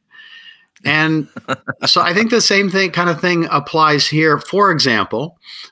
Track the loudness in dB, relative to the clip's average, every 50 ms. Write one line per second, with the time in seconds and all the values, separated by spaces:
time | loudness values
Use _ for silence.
0 | _ _ -20 -20 -20 -20 -20 -20 -20 -20 -20 _ _ _ _ _ -4 -2 0 0
1 | 0 0 0 -2 -4 -6 -12 -14 -10 -8 -8 -8 _ -10 -8 -4 -2 0 0 0
2 | 0 0 0 0 0 2 2 2 2 2 2 2 2 0 0 -2 -2 -2 -2 0
3 | 0 0 0 0 0 0 0 0 0 0 -2 -4 -2 -2 0 2 2 4 4 2
4 | 0 0 0 2 2 2 2 0 -2 -2 0 2 2 2 2 2 0 0 0 0
5 | 0 -2 -4 -6 -6 -8 -10 _ _ -20 -20 -20 -20 -14